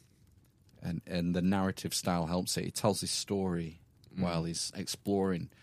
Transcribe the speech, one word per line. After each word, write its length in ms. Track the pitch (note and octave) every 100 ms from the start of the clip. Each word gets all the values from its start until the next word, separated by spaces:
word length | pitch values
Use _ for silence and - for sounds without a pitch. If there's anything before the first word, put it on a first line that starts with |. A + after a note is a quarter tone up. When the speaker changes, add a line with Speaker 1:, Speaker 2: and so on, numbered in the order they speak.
| - _ - _ _ _ _ -
Speaker 1:
And, 200 | F2 E2+ -
and 280 | F2 F2
the 80 | F2
narrative 500 | F#2 G2 F#2+ - F#2
style 320 | - - F2 D#2+
helps 300 | F2+ G2+ -
it. 80 |
He 60 | F#2
tells 300 | - A2+ F#2+
his 100 | -
story 680 | - - G2+ F#2+ F2 E2 E2 - _ - F#2
Speaker 2:
Mm. 60 |
Speaker 1:
while 200 | F2 E2+
he's 300 | E2 E2+ -
exploring 760 | - F#2 - - G2+ F#2+ F2 - -